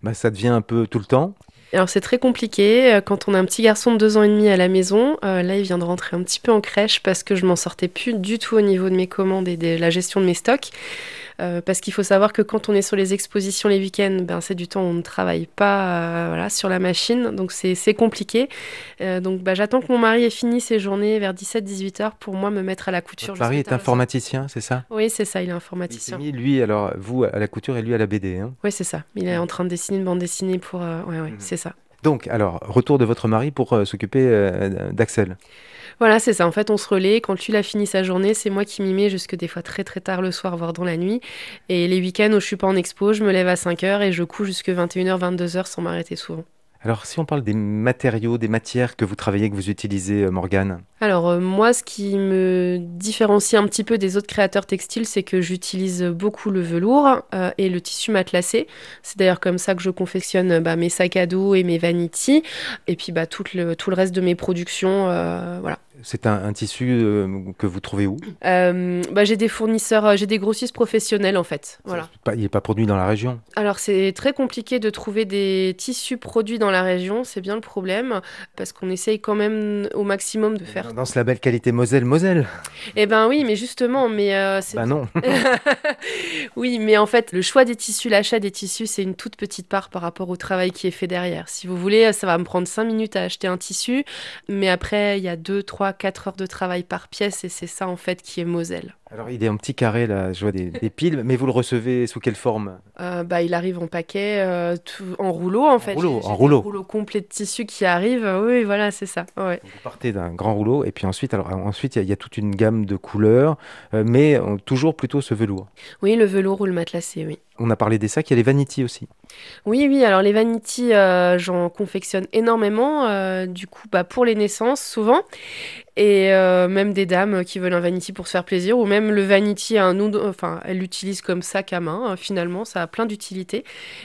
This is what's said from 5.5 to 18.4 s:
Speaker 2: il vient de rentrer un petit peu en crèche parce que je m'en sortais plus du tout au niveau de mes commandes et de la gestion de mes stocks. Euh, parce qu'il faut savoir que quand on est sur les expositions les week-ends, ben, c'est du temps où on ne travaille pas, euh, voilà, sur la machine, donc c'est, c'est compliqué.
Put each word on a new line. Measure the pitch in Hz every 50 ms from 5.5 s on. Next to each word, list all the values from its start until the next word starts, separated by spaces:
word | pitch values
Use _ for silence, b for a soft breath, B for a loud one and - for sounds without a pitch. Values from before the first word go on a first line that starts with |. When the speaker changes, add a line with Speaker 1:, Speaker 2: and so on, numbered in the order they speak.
| 190
Speaker 2:
il | 202 202
vient | 185 180 175
de | 175
rentrer | 170 180 180 - - -
un | 175
petit | 180 - - -
peu | _ -
en | 226 214
crèche | 208 - - 202 202 220 - -
parce | - 196 185 -
que | - - 202
je | 185 180
m'en | 185 180
sortais | 170 - 175 - - - 180
plus | - - - 247 233
du | 208 185 196 220 226
tout | - - 233
au | 220
niveau | 208 202 196 185 185 190
de | 185
mes | 185 185 180
commandes | - - 190 190 190 190 185 180
et | 175 165
de | 165 170 165
la | 165 170 170
gestion | 165 180 180 - - 196
de | 190
mes | 180
stocks. | 175 - - - 247 277 - - B B B B B B B B B B B B B -
Euh, | 175 180 175 175
parce | 170 - 190 -
qu'il | - -
faut | - -
savoir | 196 - 202 190 202 208
que | 202 -
quand | 208 208 - 220 - -
on | 208
est | 196
sur | 196 - -
les | 196 190 185 196
expositions | 196 - - - 208 190 196 196 - - 214
les | 202 196
week-ends, | 190 190 - - 202 196 190 185
ben, | 180 175 175 170
c'est | 170 - 196
du | 175 175
temps | 170 - 196
où | 190
on | 175 170
ne | 170
travaille | 170 - - - 185 180 170 165 170
pas, | - _ - 208 202 202 196 190 185 175 170 170 170 170 170 170
euh, | 170
voilà, | 165 165 175 208
sur | - - - 190
la | 185 185
machine, | 185 180 175 - - - 233 247 247 226
donc | 214 196 190 185
c'est, | - - - 185 180
c'est | 180 - - 208
compliqué. | - 226 226 - - 202 - - 226